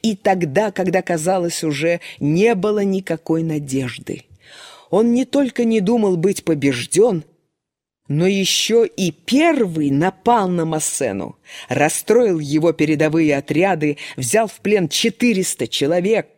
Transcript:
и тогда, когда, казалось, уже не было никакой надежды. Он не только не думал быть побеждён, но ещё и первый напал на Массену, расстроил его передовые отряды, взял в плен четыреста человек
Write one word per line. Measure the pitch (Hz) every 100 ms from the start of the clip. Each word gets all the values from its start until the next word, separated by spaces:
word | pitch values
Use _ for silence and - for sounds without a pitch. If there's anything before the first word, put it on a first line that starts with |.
и | 226 196
тогда, | 208 190 170 135 214
когда, | - 185 180
казалось, | - 170 156 190 170 -
уже | 160 139 165 170 - -
не | 143 160 220 214
было | 208 214
никакой | 196 190 190 160 - 165
надежды. | 165 151 143 135 127 117 - - _ - - - - - _
Он | 185 233
не | 240 254
только | 277 269 -
не | 233 220
думал | 190 240 208 180
быть | 185 190
побеждён, | - 156 139 123 120 175 240 175 - _ _ _ _ _ _ _ _
но | 143 185
ещё | 196 185 - - 226
и | 220 - 180
первый | - - 262 339 294 202 160 143
напал | 139 180 185 226 233 190
на | 175 160
Массену, | 156 - - 127 98 78 - - - -
расстроил | 127 147 - - 226 233 165
его | 143 151 165
передовые | 156 151 151 156 160 156 139
отряды, | - 151 190 170 147 147 - -
взял | 127 214 214
в | -
плен | 196 208 160
четыреста | - 226 - 247 196 180 - 123
человек | - 143 175 185 220 -